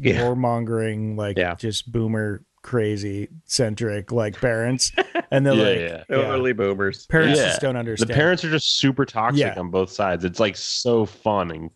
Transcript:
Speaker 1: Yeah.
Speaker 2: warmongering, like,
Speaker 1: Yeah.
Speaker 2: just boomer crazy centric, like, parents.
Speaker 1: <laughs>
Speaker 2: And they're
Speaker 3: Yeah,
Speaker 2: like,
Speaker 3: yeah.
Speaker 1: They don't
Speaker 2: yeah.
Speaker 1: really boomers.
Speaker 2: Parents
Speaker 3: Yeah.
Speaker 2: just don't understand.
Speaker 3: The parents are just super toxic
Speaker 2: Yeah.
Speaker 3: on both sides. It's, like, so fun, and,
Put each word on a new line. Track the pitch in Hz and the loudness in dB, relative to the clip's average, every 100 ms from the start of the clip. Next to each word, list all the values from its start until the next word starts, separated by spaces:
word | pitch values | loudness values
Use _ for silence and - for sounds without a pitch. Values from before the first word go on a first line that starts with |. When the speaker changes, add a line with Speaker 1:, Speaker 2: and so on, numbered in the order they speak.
Speaker 1:
Yeah. | 123 117 | 0 2
Speaker 2:
warmongering, | 120 123 123 117 113 113 110 107 107 107 | 2 0 0 0 -2 -2 -2 -2 -4 -4
like, | 104 95 | -2 -2
Speaker 1:
Yeah. | 87 85 | -4 -4
Speaker 2:
just | 113 104 120 | -6 -6 -6
boomer | 117 110 110 107 98 - _ | -4 -2 -2 -4 -6 -12 _
crazy | - 123 107 104 101 101 104 160 | -4 -2 0 -2 -6 -8 -10 -14
centric, | - 151 113 107 113 104 98 | -4 -2 0 -2 -4 -4 -2
like, | 120 107 95 | -2 -2 -2
parents. | 127 113 117 131 - - | 0 0 0 0 0 -2
Speaker 1:
<laughs> | - 349 - | -2 -4 0
Speaker 2:
And | 139 | 2
they're | 139 | 4
Speaker 3:
Yeah, | 117 | 4
Speaker 2:
like, | 104 90 | 4 2
Speaker 3:
yeah. | 85 82 - | -2 -8 -2
Speaker 1:
They | |
don't | 135 135 | 0 0
Speaker 2:
yeah. | |
Speaker 1:
really | 131 127 | 0 -2
boomers. | 113 98 98 98 - - | 0 0 0 -2 -4 0
Speaker 2:
Parents | 160 160 147 | 2 4 4
Speaker 3:
Yeah. | 92 | 2
Speaker 2:
just | - | 0
don't | 135 123 | -2 -2
understand. | 117 107 113 | -4 -2 0
Speaker 3:
The | |
parents | 120 160 175 | 4 4 2
are | 165 | 0
just | 156 - - | 0 0 2
super | 139 131 | 2 2
toxic | 131 113 113 143 117 | 0 0 2 2 0
Speaker 2:
Yeah. | 95 | -2
Speaker 3:
on | 87 | -2
both | 92 92 | 0 0
sides. | - 98 87 | -2 -2 0
It's, | 90 87 | -2 0
like, | 107 - | 0 0
so | - - 123 117 104 | -6 -2 2 2 0
fun, | - 110 104 87 | -2 0 0 -2
and, | 80 82 | -6 -12